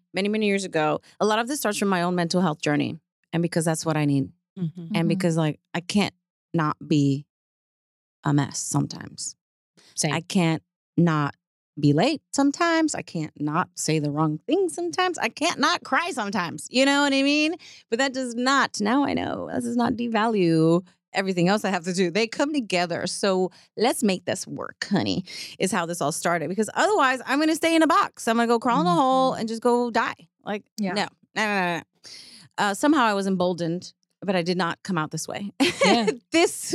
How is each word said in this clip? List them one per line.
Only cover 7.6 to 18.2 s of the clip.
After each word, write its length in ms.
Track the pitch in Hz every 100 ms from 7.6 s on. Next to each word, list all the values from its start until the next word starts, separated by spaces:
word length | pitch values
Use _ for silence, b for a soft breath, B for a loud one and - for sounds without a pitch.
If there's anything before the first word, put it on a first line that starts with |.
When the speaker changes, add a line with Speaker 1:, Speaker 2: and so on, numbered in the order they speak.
| _ _ _ _ _ _
Speaker 1:
a 120 | 151
mess 240 | 147 139 -
sometimes. 760 | - 143 143 - - - - - _ _ _ _ b
Speaker 2:
Same. 180 | - 165
Speaker 1:
I 80 | 165
can't 420 | 165 202 165 160 - _ _ -
not 380 | 175 156 143 - _ _ _ -
be 120 | 147
late 260 | 143 233 320 -
sometimes. 600 | - 277 277 339 330 311
I 80 | -
can't 300 | - 175 156 -
not 300 | 147 156 -
say 240 | - - 156
the 120 | 147
wrong 280 | 143 156 156 -
thing 220 | 330 370
sometimes. 480 | 330 349 311 370 330
I 100 | 233
can't 280 | - 320 -
not 260 | 285 349
cry 260 | - 269 349
sometimes. 560 | 262 202 202 170 - -
You 140 | 240
know 180 | 269 285
what 120 | 285
I 80 | 269
mean? 320 | 277 294 302 349 B B B
But 100 | 226
that 140 | 269
does 220 | 254